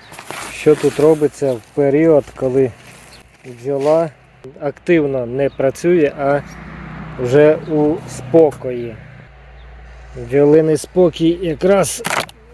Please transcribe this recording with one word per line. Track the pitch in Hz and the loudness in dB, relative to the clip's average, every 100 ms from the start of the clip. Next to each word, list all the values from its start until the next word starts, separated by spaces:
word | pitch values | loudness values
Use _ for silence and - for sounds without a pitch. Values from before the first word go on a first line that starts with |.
| - - - - - | -20 -20 -16 -14 -14
що | - 151 147 | -2 0 2
тут | 147 - | 0 2
робиться | 151 156 147 - 139 | 2 2 0 -2 -4
в | 120 - - | -4 -6 -2
період, | 139 143 165 147 - - | 0 2 4 4 0 -6
коли | 131 131 131 - - - - - - _ 127 | -2 0 0 -4 -20 -20 -20 -20 -20 _ -20
бджола | 120 127 139 143 160 165 - _ _ 131 143 | -12 -8 -2 0 2 0 -8 _ _ -20 -10
активно | 147 - - 170 147 135 120 | -10 -6 0 0 2 -2 -4
не | 127 139 | -2 -2
працює, | - 135 - 170 180 143 160 | 0 -2 -2 0 2 0 0
а | 139 143 - - - - - - - - | -2 -2 -4 -16 -18 -18 -16 -16 -14 -8
вже | 123 139 151 160 | 0 4 4 2
у | 170 156 151 180 - | -2 -2 0 -2 -8
спокої. | - - 165 156 - 127 123 117 113 - - - - - - - - - - - 127 | -16 2 4 4 2 -8 -8 -10 -12 -20 -20 -20 -20 -20 -20 -20 -20 -20 -20 -18 -16
Бджолиний | 120 135 147 156 160 151 | -2 2 4 4 4 0
спокій | - 180 175 - 165 175 | -2 2 2 2 -2 0
якраз | 180 147 180 202 160 - - - - - - | -4 -2 2 2 0 -4 -6 -6 -6 -14 -20